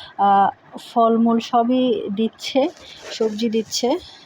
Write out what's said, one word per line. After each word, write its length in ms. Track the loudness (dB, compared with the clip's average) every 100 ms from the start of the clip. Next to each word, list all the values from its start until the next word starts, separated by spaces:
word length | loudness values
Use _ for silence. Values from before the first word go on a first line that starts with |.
| -14 0
আহ, 580 | 2 4 2 -2 -16 -18
ফলমূল 600 | -6 2 2 4 2 0
সবই 680 | 0 0 2 2 0 -2 -4
দিচ্ছে, 580 | -4 -4 -4 -4 -2 -2 -4 -20 -20 -14
সবজি 360 | -4 -4 -2 -4
দিচ্ছে। 480 | -2 -4 -4 -2 -4 -6 -20